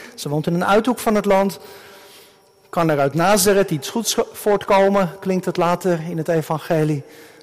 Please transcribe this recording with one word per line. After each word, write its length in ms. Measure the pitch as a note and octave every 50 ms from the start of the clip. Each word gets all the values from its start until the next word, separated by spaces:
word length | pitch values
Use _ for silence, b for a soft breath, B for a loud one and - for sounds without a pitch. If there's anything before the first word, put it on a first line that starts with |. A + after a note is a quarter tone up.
| B B B
Ze 140 | B - D3
woont 180 | C#3+ D#3 D3
in 60 | F3 E3+
een 120 | F3 -
uithoek 340 | - G3 A3 A3 C4 A#3 -
van 160 | - A#3 G#3+
het 100 | G#3 G3
land. 340 | G3+ G3 F#3+ G3 G3+ - - B B B B B B B B B B B B B B B B B B _ _ _ -
Kan 200 | - F3+ E3+ D#3+
er 100 | D3+ C#3+
uit 140 | C#3 C#3 C3
Nazareth 580 | E3 E3+ G3 G#3+ G3+ F3+ G#3 G3 G3+ G3 G3
iets 180 | E3 C#3 - -
goeds 280 | - A#3 G#3+ - - - - -
voortkomen, 840 | - - - G#3+ G3+ G3 - - G3+ F#3+ G3 G3 G3+ G3+ F#3+ D#3+ D3+ -
klinkt 260 | - F#3+ F#3 F3+ -
het 120 | F3+ -
later 420 | F#3 F3 F3 F3 E3+ - F#3 F3 D#3+ D#3+ F3
in 80 | F3
het 100 | D#3+ D3+
evangelie. 760 | - E3 D#3+ D3+ - D#3+ D3 - - E3+ D#3 D#3 D3+ D3+ C#3 - B B B B B B B